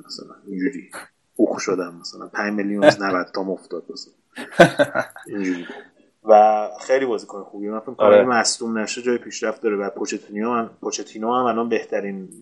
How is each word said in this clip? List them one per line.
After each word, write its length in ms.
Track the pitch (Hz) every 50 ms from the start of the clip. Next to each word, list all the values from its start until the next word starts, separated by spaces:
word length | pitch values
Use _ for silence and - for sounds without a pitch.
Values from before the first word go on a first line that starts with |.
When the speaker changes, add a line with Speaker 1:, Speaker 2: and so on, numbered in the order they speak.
| -
Speaker 1:
مثلاً 300 | - - 76 - - - - -
اینجوری 440 | 101 98 92 92 - - - 95 - - - - - _ _ _ _ _
اوخ 240 | - 110 - - -
شدم، 380 | - 107 92 90 87 87 85 82
مثلاً 260 | - - - 92 92
پنج 260 | 92 - - 104 104 104
میلیون 300 | 104 98 101 101 101 98
از 180 | 101 - 104
نود 260 | 98 98 92 90 87
تام 220 | - - 101 95 95
افتاد 340 | 90 - - - 90 82 - -
مثلاً. 240 | 82 - - - _ _ _ _ -
<laughs> 680 | - - - - - 175 135 - - - - - - - - - - -
اینجوری. 380 | - 113 101 95 92 90 87 87 - - - - - _ _ _ _ _ _ -
و 460 | 107 107 104 107 107 107 107 104 92 - -
خیلی 260 | - - 131 135 135
بازیکن 380 | 123 110 98 98 - - 98 92
خوبیه. 280 | - - 101 101 104
من 80 | 107 110
فکر 100 | - 131
می‌کنم 180 | 123 - 107
Speaker 2:
آره. 100 | 104 104
Speaker 1:
اگه 100 | 104 110
مصدوم 500 | 127 120 113 110 - - - 123 113 113
نشه 240 | 110 107 101 - 123
جای 160 | 120 123 120
پیشرفت 440 | 117 - 107 - - 117 110 107 -
داره 140 | - 110 104
و 140 | 98 101 95
پوچتینو 640 | - - 104 - 110 101 - - 104 104 110 120 123
هم، 240 | 117 113 98 - -
پوچتینو 520 | - 107 - - 101 - - 110 110 117 123
هم 120 | 127 123
الان 240 | 120 110 113 117 117
بهترین 600 | 113 104 - - 113 104 98 101 98 95 92 90 - -